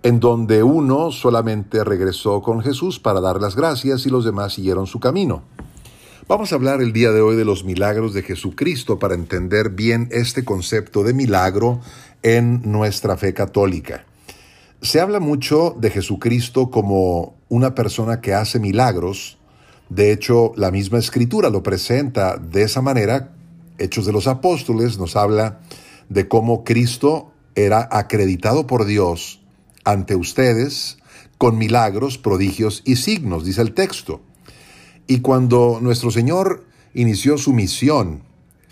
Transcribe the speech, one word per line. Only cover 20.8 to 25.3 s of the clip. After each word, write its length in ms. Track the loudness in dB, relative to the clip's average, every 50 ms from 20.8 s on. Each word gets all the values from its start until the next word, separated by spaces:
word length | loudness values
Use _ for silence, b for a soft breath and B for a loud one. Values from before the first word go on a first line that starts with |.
| -2 0 0
Escritura 520 | -2 -2 0 0 0 0 0 2 2 2 2
lo 120 | 0 0
presenta 760 | -2 -2 -4 -4 -2 -2 -2 -2 -2 -2 -2 -2 -2 -2 -2
de 240 | -4 -10 -4 0 0
esa 200 | 0 2 0 -2
manera. 540 | -2 0 0 2 2 0 0 -2 -4 -8 -18 -20 -20 -20 -20 -20 -20 -20 -10
Hechos 280 | -8 -8 -6 -4 -4 -2
de 80 | 0 -2
los 140 | 0 0
Apóstoles 680 | 0 -2 0 0 -2 -2 0 -2 -4 -2 0 0 -2 -2
nos 200 | -4 -6 -4 -2
habla 420 | 0 0 2